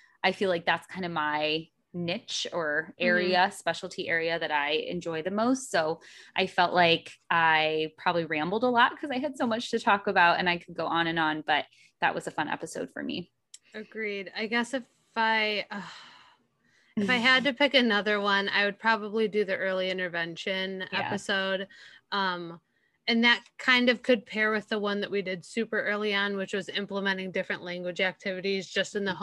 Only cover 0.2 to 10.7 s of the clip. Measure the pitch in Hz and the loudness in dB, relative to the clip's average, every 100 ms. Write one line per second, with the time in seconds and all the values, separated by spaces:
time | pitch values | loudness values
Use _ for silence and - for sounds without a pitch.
0.2 | 190 185 196 170 170 170 - 185 180 165 | -2 0 0 0 0 -2 -2 -8 -6 -2
1.2 | 151 151 156 160 165 _ _ 175 170 208 | -2 0 0 -2 -6 _ _ -8 -4 -6
2.2 | - - - 170 156 151 160 - 180 180 | -6 -6 -6 -4 -2 -2 -4 -2 2 2
3.2 | 180 180 190 - 170 165 180 - - 165 | 4 4 2 0 -4 -4 -6 -8 -4 -2
4.2 | 165 165 160 151 143 156 - 180 170 160 | 0 -2 -2 -2 0 -2 -2 -6 -4 -6
5.2 | 160 202 233 262 - 180 156 165 - - | -4 0 0 0 0 0 0 -4 -10 -20
6.2 | - - 185 - 175 180 170 165 - - | -10 -2 -2 2 2 6 6 4 0 -14
7.2 | - 170 165 156 156 156 156 - 185 170 | 0 4 6 4 4 0 -2 -2 0 0
8.2 | 160 156 160 214 247 233 254 349 302 254 | 0 0 0 0 2 4 4 2 -6 -4
9.2 | 294 269 254 226 - 226 226 202 208 190 | -4 -2 -2 -2 -2 -2 2 2 4 4
10.2 | 175 - 175 175 - | 6 6 2 -2 -4